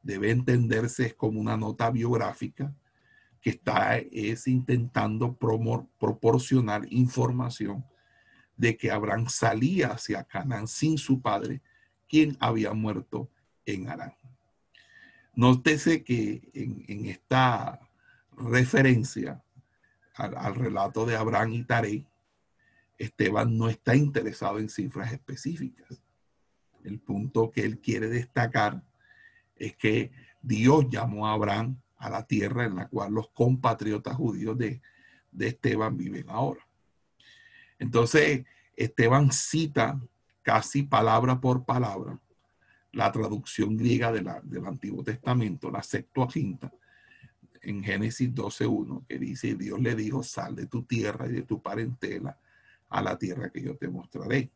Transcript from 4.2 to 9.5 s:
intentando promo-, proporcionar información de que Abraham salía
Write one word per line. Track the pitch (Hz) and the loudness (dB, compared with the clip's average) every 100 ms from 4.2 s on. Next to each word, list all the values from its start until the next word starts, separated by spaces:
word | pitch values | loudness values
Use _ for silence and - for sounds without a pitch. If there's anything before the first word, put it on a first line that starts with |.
| 104 113 - | -4 -4 0
intentando | 127 127 123 120 117 107 110 123 123 | 0 2 0 2 -2 -2 0 -2 -2
promo-, | 120 110 113 113 - _ | -2 0 0 -2 -6 _
proporcionar | 104 - 113 127 - 131 110 104 - | -2 2 4 4 4 2 2 -2 0
información | 123 127 127 123 123 120 - 160 196 - _ _ _ _ _ _ - | 2 2 2 0 0 -4 -4 -6 -6 -10 _ _ _ _ _ _ 0
de | 117 110 | 2 2
que | 110 | -2
Abraham | 104 104 104 120 | -2 0 -2 -2
salía | - 117 | 0 0